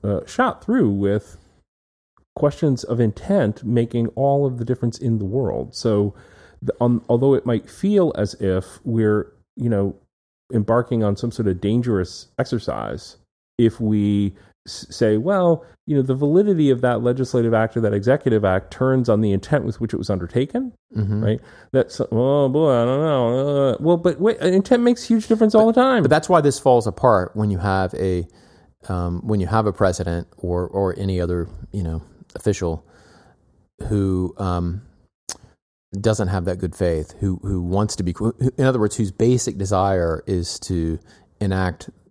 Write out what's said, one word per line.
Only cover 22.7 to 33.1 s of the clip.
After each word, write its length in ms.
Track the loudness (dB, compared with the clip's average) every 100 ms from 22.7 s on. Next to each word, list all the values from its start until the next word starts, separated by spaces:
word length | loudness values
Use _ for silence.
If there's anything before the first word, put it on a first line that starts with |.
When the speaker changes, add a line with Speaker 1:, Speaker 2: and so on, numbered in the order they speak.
Speaker 1:
I 140 | 2 2
don't 160 | 0
know." 680 | 0 0 0 0 0 2 0
Uh, 60 | 0
well, 180 | 2 2
but 220 | 2 0
wait, 160 | 0 2
intent 440 | 2 2 2 2
makes 200 | 4 0
huge 240 | 0 0 2
difference 260 | 2 4
all 120 | 6 4
Speaker 2:
But 100 | 4
Speaker 1:
the 60 |
time. 200 | 4 2
Speaker 2:
but 60 | 4
that's 200 | 2 4
why 100 | 4
this 180 | 4 2
falls 280 | 4 4 2
apart 440 | 2 4 4 2 -2
when 160 | 0
you 60 | 0
have 360 | 0 0 0 -2
a, 300 | -2 -2 -4 -12 _ _ _ _ -8
um, 320 | -4 -4 -6 -2
when 120 | -2
you 60 | 0
have 180 | 0 0
a 80 |
president 540 | 2 0 0 -4 -4 -6 -10
or, 280 | -4 -4 -2
or 280 | -2 -2 -2
any 220 | -4 -2
other, 280 | -2 -2 -4 -10 -12
you 100 | -6
know, 180 | -6 -6 -10 -20 -18 -6
official 500 | -2 -2 -2 -6 _ -20 -20